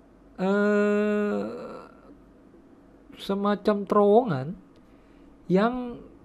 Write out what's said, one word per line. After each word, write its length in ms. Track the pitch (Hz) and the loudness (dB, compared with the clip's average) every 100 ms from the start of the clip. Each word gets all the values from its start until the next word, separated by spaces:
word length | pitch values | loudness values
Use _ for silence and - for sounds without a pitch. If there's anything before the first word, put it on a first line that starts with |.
| - - - - | -20 -20 -20 -6
eh, 1080 | 185 202 208 208 208 208 208 208 208 208 208 240 - - - - - - - - - - - - - - - - | 0 2 2 2 2 2 0 0 -2 -4 -6 -10 -12 -16 -18 -20 -20 -20 -20 -20 -20 -20 -20 -20 -20 -20 -20 -16
semacam 640 | - 196 202 202 202 208 | -6 -2 -2 0 0 -2
terowongan 640 | 196 208 202 214 254 135 139 214 - - - - - - - - - | 2 4 6 6 4 -2 -4 -10 -16 -20 -20 -20 -20 -20 -20 -16 -2
yang 480 | 180 226 254 247 240 - - | 0 2 -2 -8 -12 -18 -20